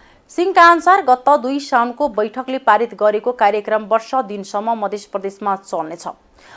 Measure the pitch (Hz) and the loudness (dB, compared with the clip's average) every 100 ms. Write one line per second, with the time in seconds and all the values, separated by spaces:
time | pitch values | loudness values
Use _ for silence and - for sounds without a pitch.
0 | _ _ _ - 359 381 339 339 320 392 | _ _ _ -4 0 6 6 6 4 2
1 | 285 247 262 294 240 285 277 240 240 240 | 4 2 4 2 0 -6 -2 0 0 -2
2 | 285 208 214 247 254 262 262 214 233 196 | -4 -2 -4 -4 -8 -4 2 2 2 0
3 | 208 214 226 247 208 208 208 214 208 220 | 0 0 -2 0 0 0 -2 -4 0 -2
4 | 226 262 214 208 196 208 220 226 202 208 | -2 -6 -4 -8 -8 -6 -4 -4 -4 -8
5 | - 202 196 196 202 196 - 175 160 175 | -10 -8 -8 -8 -6 -6 -6 -8 -8 -10
6 | - - _ _ - | -14 -16 _ _ -20